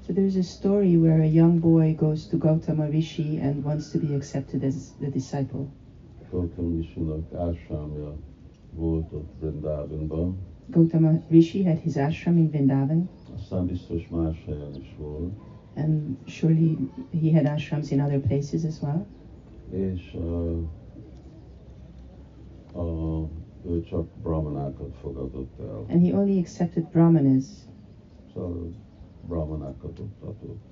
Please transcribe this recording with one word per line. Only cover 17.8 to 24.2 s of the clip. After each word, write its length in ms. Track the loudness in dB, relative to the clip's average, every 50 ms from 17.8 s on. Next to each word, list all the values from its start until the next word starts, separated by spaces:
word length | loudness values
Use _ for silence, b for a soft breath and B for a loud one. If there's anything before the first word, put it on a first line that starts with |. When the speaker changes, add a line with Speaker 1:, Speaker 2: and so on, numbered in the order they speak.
| -4 -2
Speaker 1:
in 100 | 0 0
other 200 | 0 2 0 0
places 440 | 0 0 0 0 -2 -2 -4 -2 -2
as 180 | -2 -4 -4 -4
well. 240 | -4 -4 -4 -4 -6 -14 -20 -20 -20 -20 -20 -20 -20 -20 -20 -16 -10
Speaker 2:
És, 440 | -6 -4 -4 -2 -4 -6 -8 -10 -10
ö, 440 | -8 -6 -4 -4 -2 -2 -2 -4 -4 -6 -6 -10 -14 -18 -20 -20 -20 -18 -18 -20 -20 -20 -20 -20 -20 -20 -20 -20 -20 -20 -20 -20 -20 -20 -20 -20 -20 -20 -20 -20 -20 -20 -20 -20 -20 -20 -20 -20 -20 -20 -14 -8 -6
a, 400 | -6 -4 -4 -4 -2 -2 -2 -2 -4 -6 -8 -12 -14 -14 -18 -16 -8
ő 160 | -4 -4 -4 -4
csak 240 | -2 -4 -4 -4 -4 -8 -10